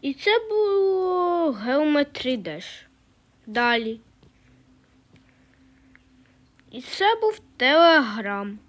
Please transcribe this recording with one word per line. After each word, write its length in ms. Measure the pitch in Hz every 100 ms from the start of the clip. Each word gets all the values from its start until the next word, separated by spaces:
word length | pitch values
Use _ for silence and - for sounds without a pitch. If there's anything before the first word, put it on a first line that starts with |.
І 120 | 277
це 260 | 269 - 453 440
було 1000 | 427 415 392 392 381 370 359 349 349 320
Geometry 880 | 214 226 269 302 294 285 - 254 254
Dash. 440 | 170 156 - - - _ _ _ _ _ -
Далі. 540 | 220 240 233 226 226 _ _ _ _ _ _ _ _ _ _ _ _ _ _ _ _ _ _ _ - _ _ _ _ _ _ _
І 100 | 240
це 340 | 254 - 392 453
був 240 | 440 427 - _
Telegram. 960 | 247 311 339 320 240 208 202 202 202 208